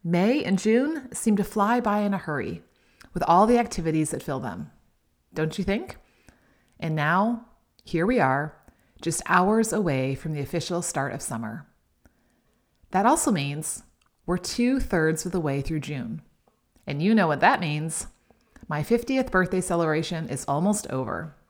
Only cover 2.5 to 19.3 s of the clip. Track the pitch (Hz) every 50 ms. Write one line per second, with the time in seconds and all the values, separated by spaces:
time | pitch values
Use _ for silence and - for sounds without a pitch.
2.5 | 170 170 - _ _ _ _ _ _ _ - - - - - - 165 175 208 220
3.5 | 240 240 240 233 - - 165 165 156 160 156 147 - - - - 139 131 120 117
4.5 | 90 90 - - - _ _ _ _ _ _ _ _ _ _ _ - - 156 156
5.5 | 156 - 185 - 196 233 359 - - - _ _ _ _ _ - _ _ _ _
6.5 | _ _ _ _ _ _ - 165 156 151 147 151 170 185 208 233 240 233 - _
7.5 | _ _ _ _ _ _ _ - - 160 165 202 254 240 156 131 131 139 151 156
8.5 | - _ _ - _ _ _ _ _ - - 170 160 - - - - 175 185 196
9.5 | 214 226 226 220 220 220 208 170 139 131 131 131 139 135 - 156 156 147 143 135
10.5 | - 170 - - 175 170 170 - - 147 135 139 - 139 - - 127 113 117 107
11.5 | 113 160 143 _ _ _ _ _ _ _ _ _ _ _ _ _ _ _ _ _
12.5 | _ _ _ _ _ _ _ _ - 185 202 233 294 320 - 302 214 160 139 143
13.5 | 143 151 156 - - - - _ _ _ _ _ _ _ _ - 175 175 - -
14.5 | - - 240 247 262 269 247 - - 175 156 160 165 160 - 180 170 185 156 147
15.5 | 139 139 135 - 165 156 135 - 151 135 120 - 156 165 - _ _ _ _ _
16.5 | _ _ _ _ _ _ _ - 143 143 160 202 226 214 190 160 147 135 - 180
17.5 | - - 180 151 147 151 156 165 151 - - - - _ _ _ _ _ _ _
18.5 | _ - - - 160 147 151 - 233 233 233 - 269 262 254 262